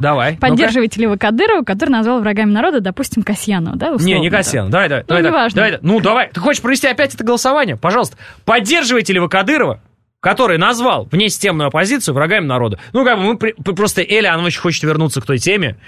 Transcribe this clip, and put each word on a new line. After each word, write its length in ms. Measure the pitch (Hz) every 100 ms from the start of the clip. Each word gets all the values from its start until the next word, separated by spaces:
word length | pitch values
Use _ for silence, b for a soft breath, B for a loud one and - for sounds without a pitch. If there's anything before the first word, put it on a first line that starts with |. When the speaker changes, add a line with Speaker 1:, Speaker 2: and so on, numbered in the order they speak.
| 143
Speaker 1:
давай, 220 | 143 123
ну-ка. 140 | 160 -
Speaker 2:
Поддерживаете 540 | 240 311 247 226 208
ли 60 | 226
вы 100 | 202
Кадырова, 460 | 214 226 427 403
который 240 | 226 196 320
назвал 320 | 233 220 254
врагами 300 | 214 208 208
народа, 300 | 208 330 285
допустим, 420 | 190 185 269 233
Касьянова, 540 | 208 208 - 190 165 262
да, 100 | -
условно, 100 | 269 175
Speaker 1:
Не, 60 | 170
не 80 | 165
Speaker 2:
да? 100 | 208
Speaker 1:
Касьянова. 320 | - 127 95
Давай, 180 | 165 175
давай, 120 | 135
Speaker 2:
Ну, 40 | -
Speaker 1:
давай, 140 | 175 170
Speaker 2:
неважно. 260 | 320 226 196
Speaker 1:
давай, 140 | 214 156
давай. 80 | 156
Ну, 60 | 220
давай. 300 | 180 240 214
Ты 100 | 175
хочешь 200 | 220 285
провести 260 | 233 269 269
опять 260 | 247 277
это 100 | -
голосование? 520 | 233 240 254 294 240 113
Пожалуйста. 400 | 170 226 208 - B B
Поддерживаете 720 | - 233 202 339 247 247 208
ли 60 | 185
вы 100 | 175
Кадырова? 500 | 190 196 302 180 107 _ _ _ _
Который 380 | 175 208 233 165
назвал 480 | 202 240 247 147 104
внесистемную 580 | 170 214 - 196 160 143
оппозицию 460 | 151 196 277 170
врагами 300 | 135 160 208 151
народа. 320 | 127 117 101 B
Ну, 120 | 233
как 140 | 247 214
бы 60 |
мы 140 | 196 233
при-, 140 | 220
п-, 200 | - 170
просто 280 | 185 208 -
Эля, 320 | 170 214 196
она 100 | 165
очень 160 | 175 -
хочет 220 | 180 -
вернуться 360 | 156 151 160 135
к 60 | -
той 120 | 131
теме, 400 | 170 202 143 -